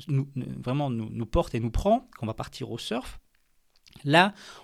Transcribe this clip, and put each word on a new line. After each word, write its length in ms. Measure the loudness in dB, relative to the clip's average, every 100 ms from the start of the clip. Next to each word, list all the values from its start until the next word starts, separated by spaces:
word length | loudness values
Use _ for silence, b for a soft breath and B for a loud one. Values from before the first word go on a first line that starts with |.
| -2
nous, 220 | 0 0 -4
nous, 100 | -6 -6
vraiment 280 | -2 0 0
nous, 200 | -2 -4
nous 160 | -6 0
porte 300 | 0 0 0
et 60 |
nous 100 | 0
prend, 380 | 2 4 4 2 -8
qu'on 80 | -6
va 80 |
partir 380 | -6 -8 -10 -8
au 60 | -8
surf, 420 | -6 -6 -6 -14 -20 _ _ _ _ _ _ -8
là 300 | 4 6 6 2 B B